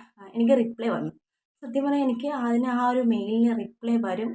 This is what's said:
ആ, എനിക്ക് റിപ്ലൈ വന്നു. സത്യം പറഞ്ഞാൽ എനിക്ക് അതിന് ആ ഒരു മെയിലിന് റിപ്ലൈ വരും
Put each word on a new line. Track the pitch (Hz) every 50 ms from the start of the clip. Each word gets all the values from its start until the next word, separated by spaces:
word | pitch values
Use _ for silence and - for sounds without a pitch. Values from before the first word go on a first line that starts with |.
| - _
ആ, | _ - 196 196
എനിക്ക് | - 233 233 233 277 254
റിപ്ലൈ | 226 226 - - 226 233
വന്നു. | 185 - - 156 - _ _ _ _ _ _ _ _ _ -
സത്യം | 254 233 277 269
പറഞ്ഞാൽ | 285 285 285 277
എനിക്ക് | 262 240 233 240 285 294
അതിന് | 269 240 240 233 233 254 254
ആ | 247 240 247 247
ഒരു | 247 254 254
മെയിലിന് | 233 220 202 196 202 220 226 233 240 233 233
റിപ്ലൈ | 196 - - _ - 233 233 233
വരും | 226 190 185 196 220 233 226